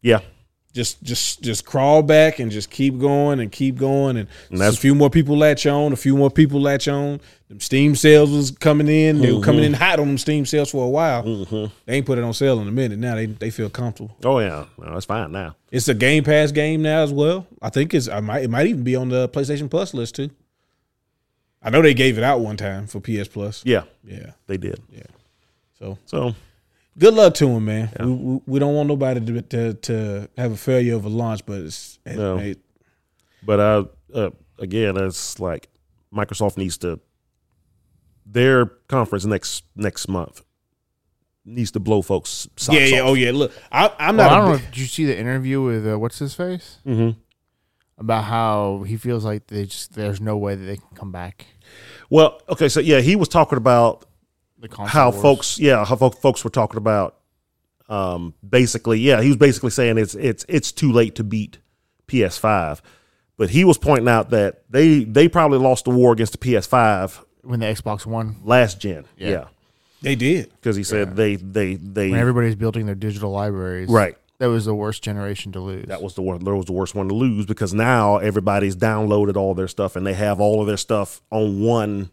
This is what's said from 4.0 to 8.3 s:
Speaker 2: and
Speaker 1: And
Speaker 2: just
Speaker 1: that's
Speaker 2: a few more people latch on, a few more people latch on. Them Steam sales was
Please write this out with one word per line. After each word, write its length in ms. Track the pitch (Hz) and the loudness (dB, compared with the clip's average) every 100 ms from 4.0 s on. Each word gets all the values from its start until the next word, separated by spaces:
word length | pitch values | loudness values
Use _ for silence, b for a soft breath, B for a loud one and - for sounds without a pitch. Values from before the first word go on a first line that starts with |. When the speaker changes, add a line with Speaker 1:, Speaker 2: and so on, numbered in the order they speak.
| 139 123 | 0 -2
Speaker 2:
and 100 | 101 | -6
Speaker 1:
And 0 | B B | B B
Speaker 2:
just 80 | 92 | 0
Speaker 1:
that's 160 | 101 113 | 2 4
Speaker 2:
a 20 | |
few 140 | 135 143 | 4 6
more 140 | 143 | 6
people 240 | 165 143 147 | 4 2 4
latch 280 | 151 143 151 | 4 4 0
on, 260 | 143 147 | 2 0
a 20 | 131 | 0
few 200 | 135 139 | 0 2
more 140 | 139 | 2
people 280 | 139 156 143 | 4 4 4
latch 260 | 143 139 147 | 0 0 -2
on. 340 | 143 143 143 b b b | -4 -4 -8 b b b
Them 100 | 101 | -14
Steam 360 | - 135 147 139 | -2 2 4 6
sales 340 | 156 151 | 8 8
was 220 | 147 | 8